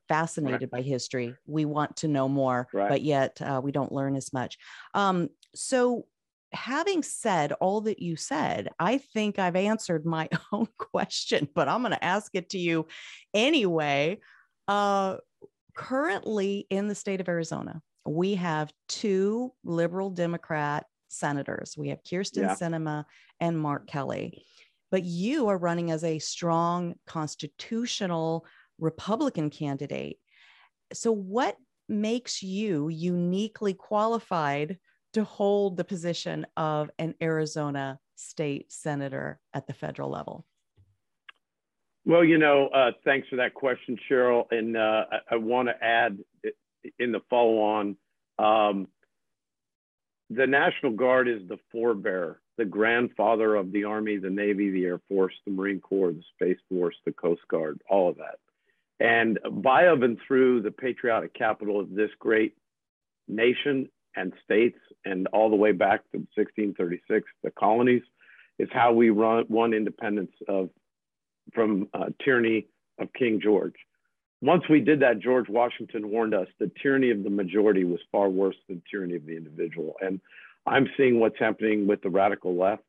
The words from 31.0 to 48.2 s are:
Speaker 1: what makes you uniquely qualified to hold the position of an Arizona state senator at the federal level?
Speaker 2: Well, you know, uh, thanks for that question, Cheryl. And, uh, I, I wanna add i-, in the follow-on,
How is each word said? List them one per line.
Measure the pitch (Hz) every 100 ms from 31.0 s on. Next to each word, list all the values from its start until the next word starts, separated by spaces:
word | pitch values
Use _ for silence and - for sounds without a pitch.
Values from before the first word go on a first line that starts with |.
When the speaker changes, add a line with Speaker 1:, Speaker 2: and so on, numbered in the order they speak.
| 233
Speaker 1:
what | 220 185 214 294 - _ _ _
makes | 214 214 240 247 -
you | 190 190 214 160 151
uniquely | 160 175 175 175 190 214 - 208
qualified | 190 - 208 220 233 - 175 147 143 151 180 _ _ _
to | 226
hold | 208 - 202 202 202 180
the |
position | 175 185 170 165 175 156 156 -
of | 156 151 151 -
an | 160 -
Arizona | 160 160 156 156 147 143 135 135 _ _
state | - - 151 143 -
senator | - 160 143 139 135 143 143 _
at | - -
the |
federal | 143 156 143 139
level? | 139 - - - _ _ _ _ _ _ _ - - _ _ _ _ _ _ -
Speaker 2:
Well, | 170
you | 165 160
know, | 151 143 139
uh, | 139 127 110
thanks | - 135 123
for | 127
that | 123
question, | - 135 123 - 117 -
Cheryl. | 131 123 120 -
And, | 117 113 113
uh, | 110 110 -
I, | 110 -
I | 117
wanna | 110 123 123 117
add | 113 117 117 101 - _ 110
i-, | - _ _ - -
in | 120
the | 107 -
follow-on, | 123 117 113 107 107 101 98 _ _